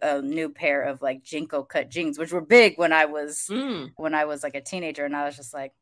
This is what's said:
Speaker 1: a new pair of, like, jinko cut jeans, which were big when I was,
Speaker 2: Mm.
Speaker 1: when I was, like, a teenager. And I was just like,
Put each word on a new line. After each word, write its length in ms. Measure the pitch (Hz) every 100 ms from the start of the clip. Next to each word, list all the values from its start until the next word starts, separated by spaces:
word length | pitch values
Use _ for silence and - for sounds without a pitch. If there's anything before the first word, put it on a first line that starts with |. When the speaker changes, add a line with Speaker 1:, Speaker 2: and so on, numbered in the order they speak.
Speaker 1:
a 200 | 151 143
new 260 | 139 160 156
pair 320 | 147 165 143
of, 200 | 135 131
like, 200 | 139 131
jinko 420 | - 156 156 143
cut 240 | 139 156 -
jeans, 280 | 170 165 147
which 140 | 165
were 80 | 175
big 380 | 156 240 214 165
when 140 | 170
I 120 | 160 151
was, 440 | 151 147 151 -
Speaker 2:
Mm. 440 | 220 269 196 135 -
Speaker 1:
when 180 | 156
I 100 | 156
was, 180 | 151 147
like, 120 | 147
a 60 | 139
teenager. 420 | - 185 165 151
And 120 | 143 143
I 80 |
was 120 | 143 143
just 160 | -
like, 180 | 143 135 _